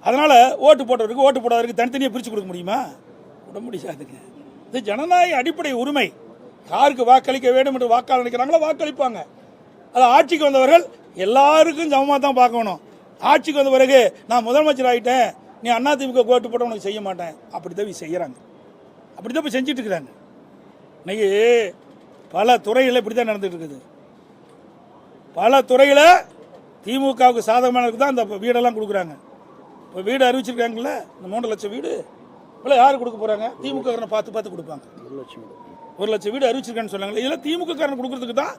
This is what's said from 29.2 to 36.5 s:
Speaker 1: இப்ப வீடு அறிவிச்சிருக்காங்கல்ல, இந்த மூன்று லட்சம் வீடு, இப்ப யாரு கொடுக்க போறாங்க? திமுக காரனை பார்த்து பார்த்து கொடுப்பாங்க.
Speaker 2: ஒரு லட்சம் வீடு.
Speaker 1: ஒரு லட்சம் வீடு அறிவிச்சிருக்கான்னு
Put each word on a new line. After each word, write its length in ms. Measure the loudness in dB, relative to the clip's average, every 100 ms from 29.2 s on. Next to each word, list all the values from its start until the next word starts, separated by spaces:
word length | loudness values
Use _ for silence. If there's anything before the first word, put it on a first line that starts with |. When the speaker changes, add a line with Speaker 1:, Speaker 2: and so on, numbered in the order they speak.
| -20 -20 -20 -20 -20 -20 -18
Speaker 1:
இப்ப 120 | -10
வீடு 240 | -6 2 2
அறிவிச்சிருக்காங்கல்ல, 680 | 2 -4 -4 -4 -4 -8 -8 -12 -18
இந்த 120 | -10
மூன்று 220 | -8 -6
லட்சம் 220 | -8 -8
வீடு, 200 | -10 -8 -10 -12 -20 -20 -20 -20 -14
இப்ப 180 | 0 6
யாரு 220 | 6 4
கொடுக்க 200 | -6 -6
போறாங்க? 280 | -6 -4 -6 -10
திமுக 220 | -10 -8 -6
காரனை 200 | -8 -6
பார்த்து 260 | -6 -6
பார்த்து 200 | -10 -10
கொடுப்பாங்க. 320 | -14 -16 -18 -20 -20 -18
Speaker 2:
ஒரு 100 | -18
லட்சம் 260 | -18 -20
வீடு. 140 | -20 -20 -20 -20 -20 -10
Speaker 1:
ஒரு 140 | -6
லட்சம் 200 | -4 -6
வீடு 160 | -2
அறிவிச்சிருக்கான்னு 460 | -2